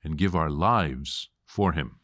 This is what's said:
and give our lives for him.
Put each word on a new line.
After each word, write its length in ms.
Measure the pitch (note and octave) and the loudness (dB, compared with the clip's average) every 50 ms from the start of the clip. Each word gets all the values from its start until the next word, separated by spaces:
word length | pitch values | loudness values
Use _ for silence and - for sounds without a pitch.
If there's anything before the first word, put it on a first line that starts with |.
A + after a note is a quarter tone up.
| - | -6
and 140 | D#2+ D#2 D2 | -6 -2 0
give 180 | F#2 G2 F2 | 0 2 2
our 140 | E2+ D#2+ D#2 | 2 0 0
lives 800 | D2 D2 E2+ G#2+ A#2+ A2+ F2+ D2+ C2 C2 C#2+ - - - - _ _ _ _ | 0 2 2 2 4 2 0 -2 -4 -8 -8 -8 -8 -10 -10 _ _ _ _
for 260 | _ - - G2+ F#2 | _ -2 0 0 2
him. 280 | D#2 D2+ C#2 - - - | 2 0 -4 -6 -10 -20